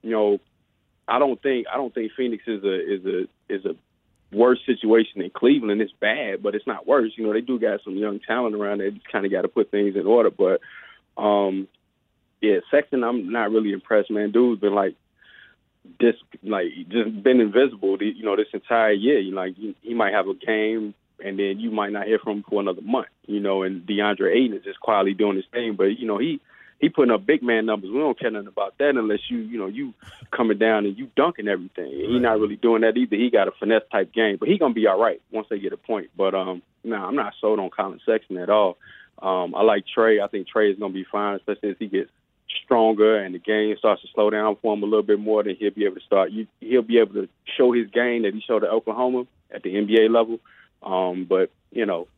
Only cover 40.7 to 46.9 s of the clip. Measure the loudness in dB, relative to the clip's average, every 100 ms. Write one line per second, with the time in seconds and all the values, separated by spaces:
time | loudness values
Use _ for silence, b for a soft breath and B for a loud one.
40.7 | 0 -6 -8 -6 -4 -4 -4 -6 -4 -6
41.7 | -6 -4 -4 -4 _ _ _ -12 -12 0
42.7 | 4 4 6 4 4 -2 -8 -2 0 0
43.7 | 2 2 0 -2 0 2 2 -2 0 -2
44.7 | -2 2 2 2 0 2 0 0 -2 -4
45.7 | 0 -2 -4 0 2 2 -2 -10 _ 0
46.7 | 0 4